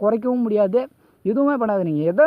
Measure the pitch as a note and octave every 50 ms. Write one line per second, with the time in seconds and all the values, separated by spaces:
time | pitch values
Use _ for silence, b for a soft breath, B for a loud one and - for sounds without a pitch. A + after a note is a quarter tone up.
0 | G3+ G#3+ A#3 A3 B3 B3 B3+ B3 A#3+ A3 G#3 G#3 G3+ F#3+ G3+ B3+ C4 C#4+ b b
1 | b b b b b F#3+ A3+ C4+ C#4 C#4+ C#4+ B3 A3+ G#3+ G3+ G3 F3 E3 D3+ D3
2 | D3+ E3+ F3+ A#3+ D4+